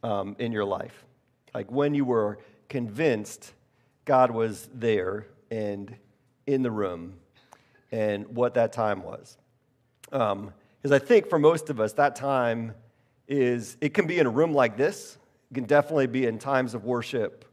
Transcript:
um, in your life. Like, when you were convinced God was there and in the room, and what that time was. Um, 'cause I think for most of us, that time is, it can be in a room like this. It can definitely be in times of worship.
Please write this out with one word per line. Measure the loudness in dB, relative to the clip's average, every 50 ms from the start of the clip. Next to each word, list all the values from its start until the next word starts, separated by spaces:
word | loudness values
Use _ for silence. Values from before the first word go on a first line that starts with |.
um, | -4 -2 -4 -4 -4 -6 -8 -6
in | -6 -4 -2
your | -2 -2
life. | -2 -2 -4 -6 -12 -14 -20 -20 _ _ _ _ _ _ _ _ _ _
Like, | -2 -2 0
when | 0 0 0 2 2
you | 0 2
were | 2 2 2 2 0 -2 -8 -14 -20 _ _ _ _
convinced | -6 -4 -4 -4 -4 0 2 2 2 0 -2 -8 -14 -18 -20 -20 -20 _ _ _ _ _ _ _ _ _ _
God | 2 4 6 6 4
was | 4 0 -2 -2 -2 -8 -12 -18 -12
there | -4 0 0 2 2 0 -2 -4 -6 -10 -14 -20 _ _ _
and | -6 -6 -4 -4 -6 -8 -10 -14 -16 -20 _ _ _ _ _ _ _ _ _
in | -2 0 0 0
the | -2
room, | -2 -2 -2 -4 -4 -8 -12 -14 -18 -20 _ _ _ _ _ _ -20 _ _ _ _ _ _ _
and | -4 -2 0 0 -2 -2 -6 -8
what | -2 0 0 0 2
that | 2 0 0
time | 0 -2 -2 -2 -2 -4 -6
was. | -12 -14 -14 -18 -20 -20 _ _ _ _ _ _ _ _ _ _ _ _ _ -18 -8 -4
Um, | -2 0 0 -2 -4 -6 -14 -16 _ _ _ _ _
'cause | 0 4 4
I | 4
think | 6 6 4 4 6
for | 4 0
most | 6 6 6 4 4 -2 -6
of | -2 -2
us, | -2 -2 2
that | 2 0 0 0
time | -2 -4 -2 0 0 2 0 0 -2 -6 -10 -12 -16 -20 _ _ _ _ _ _ _ _
is, | -4 0 2 2 2 2 0 -4 -10 -8 -4
it | -4 -2 0
can | 0 0
be | 0 2 2
in | 2
a | 2
room | 2 2 0 2 4
like | 4 2 2 2
this. | 0 -2 -2 -2 -6 -16 -18 -20 -20 _ _ _ _ _ _
It | -8
can | -8 0
definitely | 4 4 4 4 4 0 0 0
be | 0 0 0 0
in | 0 -2 -4
times | -4 0 0 0 0 0 -6
of | -8 -4
worship. | -4 -4 -4 -4 -4 -4 -4 -4 -4 -6 -12 -20 _